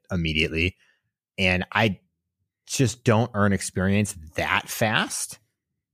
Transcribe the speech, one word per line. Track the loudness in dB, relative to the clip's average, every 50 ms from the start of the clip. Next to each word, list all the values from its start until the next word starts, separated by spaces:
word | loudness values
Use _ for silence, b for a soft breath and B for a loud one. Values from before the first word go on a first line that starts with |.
| _ -6
immediately. | -4 -2 -2 0 0 0 0 0 0 0 -2 -2 -2 _ _ _ _ _ _ _ _ _ _ _ _ -2
And | 0 0 2 0 -2 -2 0
I | 2 2 2 0 -2 _ _ _ _ _ _ _ _ _ _ _ _ _ -6
just | -2 0 2 0 0 0 2
don't | 4 4 4 2 0 0
earn | 2 2 2
experience | 2 0 -2 -4 -4 -2 0 2 2 2 0 0 -4 -10 -16 -10 -6
that | -4 -2 0 0 0 -2 -4
fast. | -4 -2 -2 0 0 0 -2 -2 -6 -8 -10 -10 -12 -16 _ _ _ _ _ _ _ _ _ _